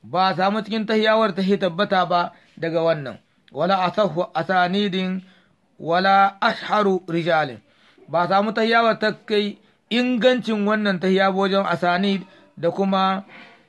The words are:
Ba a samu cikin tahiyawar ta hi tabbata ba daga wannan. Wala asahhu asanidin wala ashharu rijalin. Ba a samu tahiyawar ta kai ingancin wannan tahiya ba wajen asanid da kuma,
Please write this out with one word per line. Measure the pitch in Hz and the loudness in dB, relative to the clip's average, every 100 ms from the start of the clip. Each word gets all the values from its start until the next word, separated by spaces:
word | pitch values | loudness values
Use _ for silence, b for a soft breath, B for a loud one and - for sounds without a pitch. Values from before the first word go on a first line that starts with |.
Ba | 110 165 190 | -4 0 0
a | 180 | 0
samu | 190 214 208 | 0 -2 -4
cikin | 220 214 | -6 0
tahiyawar | 220 220 220 220 185 | 0 2 2 0 0
ta | |
hi | 190 202 | 0 0
tabbata | 190 170 202 190 175 | 0 -2 -2 0 0
ba | 175 180 b b - | 0 -2 b b -8
daga | 165 165 | -4 0
wannan. | 165 156 131 104 _ _ _ | 0 -2 -6 -14 _ _ _
Wala | 131 175 190 180 | -4 0 0 0
asahhu | 190 202 156 180 | 0 0 -2 -4
asanidin | 160 165 185 180 196 208 185 185 185 - b b _ _ _ | -4 0 2 2 0 -2 -2 -4 -6 -10 b b _ _ _
wala | 151 170 190 196 196 - | -2 0 4 4 4 2
ashharu | 226 - - 208 202 185 - | -2 -2 -2 0 2 0 -2
rijalin. | 165 165 160 147 110 _ b b b - | -4 0 0 0 -6 _ b b b -4
Ba | 156 175 | -2 2
a | |
samu | 196 214 | 2 0
tahiyawar | 220 226 233 233 220 | 0 2 2 2 0
ta | 214 - - | -2 -4 -2
kai | 208 208 202 b b _ | -2 -2 -8 b b _
ingancin | 226 247 254 247 254 220 214 202 | -2 0 2 2 2 -2 -2 0
wannan | 214 208 185 | 0 0 0
tahiya | 185 190 196 | 2 2 2
ba | 190 | 2
wajen | 196 196 180 | 0 0 0
asanid | 170 175 180 202 196 180 b b - | 0 0 0 0 -2 -6 b b -6
da | 165 | -4
kuma, | 170 196 190 190 190 - B B B | -2 -2 0 0 -2 -8 B B B